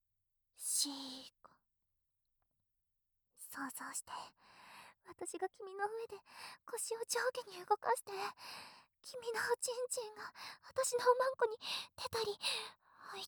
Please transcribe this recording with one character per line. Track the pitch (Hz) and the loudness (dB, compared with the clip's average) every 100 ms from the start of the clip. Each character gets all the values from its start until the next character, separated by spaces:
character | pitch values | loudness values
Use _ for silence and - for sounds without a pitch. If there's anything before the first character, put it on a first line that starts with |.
| _ _ _ _ _ - - - 294 | _ _ _ _ _ -8 0 2 2
想 | 269 269 262 262 - - _ _ _ _ _ _ _ _ _ _ _ _ _ _ _ _ _ _ - - - 269 | -2 -8 -10 -14 -20 -20 _ _ _ _ _ _ _ _ _ _ _ _ _ _ _ _ _ _ -20 -12 -6 -6
像 | - - | -6 -6
し | - | -6
て、 | - - - - - - - - - - - | -6 -8 -8 -14 -20 -20 -20 -18 -20 -20 -16
私 | - 349 349 | -8 -6 -2
が | 381 - | -2 -2
君 | 392 | -10
の | 392 415 | -2 -2
上 | 453 466 | -2 -6
で | 392 - - - - - | -10 -14 -14 -14 -14 -6
腰 | 440 - | -4 -2
を | 453 480 | -2 0
上 | 480 480 | 2 2
下 | 494 440 | 0 -4
に | 359 359 | -4 2
動 | 415 | 4
か | - 508 | 4 2
し | |
て、 | - 392 403 - - - - - - _ | 0 -4 -4 -6 -12 -12 -14 -18 -20 _
君 | - 508 466 | -12 -6 -2
の | 440 | 0
お | 466 480 | 2 2
ち | - | 2
ん | 480 494 | 0 -2
ち | - 427 | -2 -4
ん | |
が | 427 - - - - - | -8 -10 -10 -12 -12 -4
私 | - 539 494 | 0 4 8
の | 494 | 8
お | 494 | 10
ま | 523 | 6
ん | 523 | 6
こ | 453 | 4
に | 453 - - - - | 2 -4 -4 -4 -6
出 | 523 | -2
た | 453 427 | 0 0
り、 | 403 - 453 427 - _ - - | 0 0 -2 -4 -12 _ -18 -10
入 | |
っ | 392 | -8